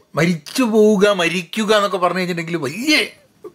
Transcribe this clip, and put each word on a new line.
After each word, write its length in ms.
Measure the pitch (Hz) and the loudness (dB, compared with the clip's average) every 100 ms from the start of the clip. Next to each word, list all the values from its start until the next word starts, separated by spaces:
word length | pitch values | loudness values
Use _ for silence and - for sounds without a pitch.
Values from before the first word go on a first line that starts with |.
| _ - | _ -2
മരിച്ചു 480 | 170 165 - - | -2 -2 -6 -2
പോവുക, 460 | 240 220 214 208 208 | 0 4 4 4 2
മരിക്കുക 640 | 190 170 180 165 214 208 214 | 2 0 -2 -6 -4 0 2
എന്നൊക്കെ 220 | 202 190 | 2 0
പറഞ്ഞു 220 | 175 180 | -2 -2
കഴിഞ്ഞിട്ടുണ്ടെങ്കിൽ 380 | 180 170 165 165 | -4 -4 -6 -6
വലിയ 480 | 139 196 302 294 - - _ _ - | -6 -6 -2 -2 -2 -10 _ _ -20